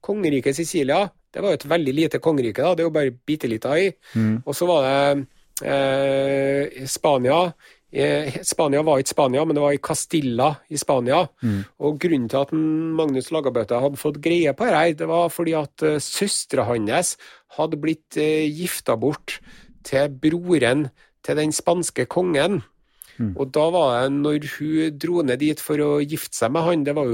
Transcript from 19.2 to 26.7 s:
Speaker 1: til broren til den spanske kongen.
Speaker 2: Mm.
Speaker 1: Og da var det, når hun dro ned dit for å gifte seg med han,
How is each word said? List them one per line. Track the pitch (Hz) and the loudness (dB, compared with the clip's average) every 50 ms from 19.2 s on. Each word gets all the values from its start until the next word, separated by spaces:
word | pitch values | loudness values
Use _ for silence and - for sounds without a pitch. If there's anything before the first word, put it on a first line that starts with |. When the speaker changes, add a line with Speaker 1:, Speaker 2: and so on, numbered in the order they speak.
| - - - - - - - - - - - - - | -8 -12 -14 -14 -14 -20 -20 -20 -20 -20 -20 -16 -8
Speaker 1:
til | - 135 135 147 147 | -2 0 0 0 0
broren | 135 127 151 156 170 175 175 180 170 139 117 117 131 151 147 127 _ _ _ _ _ _ - | -2 -2 0 0 0 0 0 2 2 4 4 4 2 2 0 -4 _ _ _ _ _ _ -4
til | - 139 | -2 -2
den | 151 156 156 | 0 0 -2
spanske | - - - 175 175 180 165 - - 131 123 | -2 -2 0 0 0 0 -2 -4 -2 -4 -4
kongen. | - - 175 185 180 151 139 156 196 202 139 - _ _ _ _ _ _ - - - - - | -2 0 0 0 2 2 2 2 2 0 -2 -6 _ _ _ _ _ _ -20 -20 -14 -6 -4
Speaker 2:
Mm. | 117 101 87 | -4 -4 -2
Speaker 1:
Og | - 135 131 | -4 -4 -2
da | - 151 156 165 | 0 2 2 2
var | 180 175 151 127 120 120 | 2 2 2 2 2 2
det, | 131 139 139 | 0 0 0
når | 143 147 151 151 147 147 139 - | 0 0 0 0 -2 -4 -6 -8
hun | - 147 156 156 160 160 156 147 | -6 -4 -2 0 0 0 -2 -4
dro | 139 165 170 175 175 | -4 -4 -2 0 0
ned | 151 127 123 135 | 2 0 0 0
dit | 151 156 147 - | 0 0 -2 -2
for | - - 151 | -4 -2 0
å | 147 147 147 147 147 | 0 2 2 2 0
gifte | 143 147 160 - - - - | 0 -2 -4 -8 -8 -8 -4
seg | - 113 113 | -2 -2 0
med | 143 165 160 | 0 0 2
han, | 175 | 2